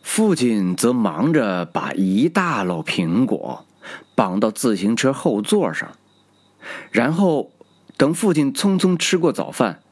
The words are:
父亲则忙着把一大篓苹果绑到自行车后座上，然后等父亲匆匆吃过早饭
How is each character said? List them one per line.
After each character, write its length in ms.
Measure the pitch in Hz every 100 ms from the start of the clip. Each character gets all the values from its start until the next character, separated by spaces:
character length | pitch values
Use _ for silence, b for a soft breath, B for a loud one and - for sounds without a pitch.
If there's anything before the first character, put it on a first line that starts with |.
父 320 | - - 220
亲 400 | 175 123 107 92
则 200 | 87 117
忙 380 | 123 101 78 135
着 340 | 156 110 90 85
把 260 | - 71
一 380 | 67 95 98 160
大 340 | 180 175 127
篓 180 | 92 85
苹 440 | 80 - 85 92 127
果 400 | 104 - 65 - _ B B B
绑 260 | - 101 95
到 100 | 110
自 260 | - 123 101
行 200 | 98 113
车 160 | 131
后 300 | 135 - 104
座 300 | 107 208 127
上， 200 | 80 - - _ _ _ _ _ _ B B B
然 220 | - 123
后 400 | 165 196 151 - _ - _ _ _
等 160 | 139
父 220 | 165 214
亲 180 | 156 139
匆 260 | 135 202 190
匆 200 | 190 175
吃 180 | - 180
过 160 | 160
早 180 | - -
饭 300 | - 113 85 _